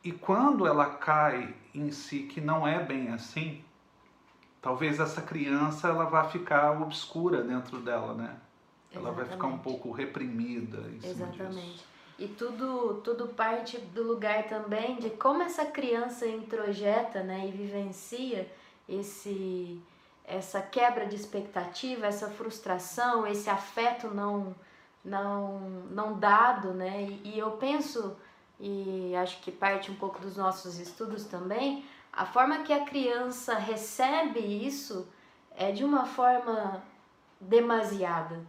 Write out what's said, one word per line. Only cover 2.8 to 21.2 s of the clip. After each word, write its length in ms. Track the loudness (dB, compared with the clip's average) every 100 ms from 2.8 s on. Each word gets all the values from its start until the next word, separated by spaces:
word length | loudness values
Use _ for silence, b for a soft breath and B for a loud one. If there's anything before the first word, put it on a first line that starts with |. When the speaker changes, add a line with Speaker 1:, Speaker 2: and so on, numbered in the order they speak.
Speaker 1:
bem 280 | 0 -2 -2
assim, 540 | -4 -6 -6 -6 -8 -16 _ _ _ -20 _ _ _ _ _
talvez 380 | -2 0 2 2
essa 220 | 0 0
criança 680 | -6 -4 2 2 2 2 2
ela 160 | 4 4
vá 180 | 4 4
ficar 560 | -2 4 6 6 4
obscura 640 | 0 -4 -6 0 2 2
dentro 360 | 2 -2 -4 -8
dela, 340 | -2 -2 -2
né? 240 | -6 -8 -10 -18 _ _ _ _
Ela 180 | -8 -6
vai 140 | -4 -6
ficar 220 | -4 -4
um 80 | -4
Speaker 2:
Exatamente. 80 |
Speaker 1:
pouco 280 | -4 -6 -6
reprimida 840 | -6 -6 -4 -4 -2 -2 -4 -6 -8 -10 -10
em 60 |
cima 260 | -10 -6 -8
Speaker 2:
Exatamente. 440 | -8 -8 -8 -10
Speaker 1:
disso. 200 | -16 -20 B B -12
Speaker 2:
E 80 | -12
tudo, 760 | -6 -8 -4 -4 0 -2 -2
tudo 240 | -4 -4 -4
parte 480 | 0 0 0 -4 -10
do 260 | -8 -4
lugar 400 | -2 0 2 0
também 540 | 0 -4 -2 -2 -2 -2
de 120 | -4
como 320 | 2 2 4
essa 240 | 0 0 -2
criança 600 | -2 0 2 0 -2 -4
introjeta, 960 | -4 -4 -4 -2 2 4 4 2 -2
né, 240 | -4 -4 -4
e 40 |
vivencia 960 | -6 -6 -4 -6 -8 -10 -8 -4 -4 -6 B B B -8
esse, 920 | -6 -6 -10 -6 -4 -2 -4 -6 -10 b b b b -8
essa 360 | -6 -4 -4
quebra 440 | -2 4 4 4 -2
de 100 |
expectativa, 920 | -4